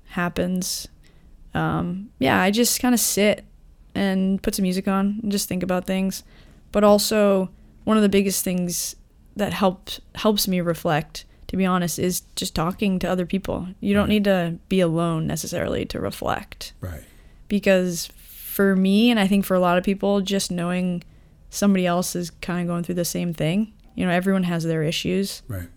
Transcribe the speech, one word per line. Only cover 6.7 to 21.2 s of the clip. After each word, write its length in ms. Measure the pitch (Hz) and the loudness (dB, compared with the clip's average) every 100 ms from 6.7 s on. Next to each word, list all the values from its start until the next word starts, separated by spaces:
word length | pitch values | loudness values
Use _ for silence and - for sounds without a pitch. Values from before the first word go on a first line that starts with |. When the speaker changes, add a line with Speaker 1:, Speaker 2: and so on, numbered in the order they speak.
Speaker 1:
But 120 | 208 | 4
also, 640 | 208 208 - 214 202 196 185 - - - | 6 6 4 4 4 4 0 -8 -20 -8
one 140 | - 214 | 2 4
of 60 | |
the 60 | 208 | 4
biggest 340 | 196 196 185 | 4 2 0
things 520 | 190 180 175 165 - - - _ - - | -2 -2 -4 -4 -8 -10 -20 _ -14 -4
that 180 | 202 | -4
helps, 460 | 175 196 185 - - - - | 0 0 0 -8 -14 -14 -2
helps 320 | 214 208 - | 0 2 0
me 140 | 180 | 0
reflect, 640 | 170 160 175 151 156 - - - - | 0 0 0 0 -2 -10 -18 -20 -8
to 100 | 185 | -2
be 80 | 185 | 2
honest, 340 | 180 175 - | 2 0 -2
is 220 | 180 175 - - | -2 -2 -6 -8
just 200 | 185 - | -6 -2
talking 420 | 165 185 202 185 | -2 0 0 0
to 100 | 175 | 0
other 160 | 185 175 | -2 -2
people. 420 | 190 - - 180 190 | -4 -2 -6 -6 -6
You 120 | 202 | 0
don't 100 | 202 | 2
Speaker 2:
Right. 60 | 202 | 4
Speaker 1:
need 140 | 214 | 2
to 320 | 202 190 170 170 - | 4 2 0 -4 -2
be 100 | 190 | 2
alone 480 | 175 165 170 160 160 | 2 2 0 0 -2
necessarily 580 | 156 - 175 - - - | -4 -6 -4 -2 -4 -4
to 120 | - | -6
reflect. 760 | - - - - - - - - | -6 -6 -4 -4 -6 -16 -18 -14
Speaker 2:
Right. 220 | 92 78 - - - - - | -14 -14 -16 -20 -20 -18 -4
Speaker 1:
Because 580 | 202 196 190 185 269 - - | 0 4 4 2 -4 -8 -14
for 580 | - - - - 196 190 | -20 -18 -8 0 2 4
me, 360 | 190 202 240 | 4 4 4
and 80 | 226 | 4
I 80 | 190 | 4
think 180 | 202 190 | 2 2
for 80 | 185 | 2
a 40 | |
lot 180 | 180 180 | 4 2
of 60 | |
people, 380 | 190 196 196 202 | 2 0 2 0
just 280 | 190 196 - | 0 -2 -2
knowing 520 | 175 175 180 180 175 - - | -4 -2 -2 -2 -4 -8 -20